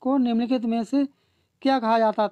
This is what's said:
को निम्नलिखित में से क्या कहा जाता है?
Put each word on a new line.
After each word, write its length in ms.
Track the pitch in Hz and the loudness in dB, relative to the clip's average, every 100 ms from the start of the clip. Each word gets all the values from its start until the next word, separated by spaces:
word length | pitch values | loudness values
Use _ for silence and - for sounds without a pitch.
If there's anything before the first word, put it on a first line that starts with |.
को 160 | 262 277 | -2 0
निम्नलिखित 480 | 240 226 240 254 | 0 0 0 -2
में 200 | 226 226 | -2 -4
से 240 | 220 277 277 _ _ _ _ _ | -2 -2 -2 _ _ _ _ _
क्या 180 | 269 269 | 0 0
कहा 180 | 220 226 | 2 2
जाता 240 | 220 214 | 2 0
है? 60 | 208 | -2